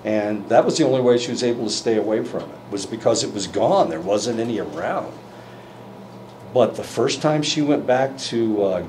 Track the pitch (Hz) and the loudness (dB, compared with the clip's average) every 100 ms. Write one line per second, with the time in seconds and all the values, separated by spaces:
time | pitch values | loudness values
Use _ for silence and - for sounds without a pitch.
0 | 107 107 104 104 101 117 180 151 147 131 | -2 0 0 -2 4 4 4 2 2 4
1 | 123 120 120 117 123 117 110 - 127 110 | 4 4 2 -2 0 0 -2 -2 0 2
2 | 104 110 - 85 - - - 101 - 113 | 2 0 -2 -6 -8 -14 -8 -8 -6 -2
3 | 127 113 - 104 92 92 117 196 - 80 | 0 2 0 -4 -4 0 2 4 2 0
4 | 90 104 107 113 117 107 - - 107 180 | 0 0 0 -2 -2 -4 -4 -6 -4 -4
5 | - - - - - - - - - - | -6 -12 -18 -20 -18 -20 -20 -20 -18 -18
6 | - - - - - 127 110 - 104 - | -18 -18 -18 -18 -2 2 2 2 -6 0
7 | 117 - 156 151 147 156 147 147 - 127 | 0 2 2 2 0 0 2 2 2 2
8 | 139 135 - 117 113 104 98 90 | 2 -2 -4 0 2 2 2 0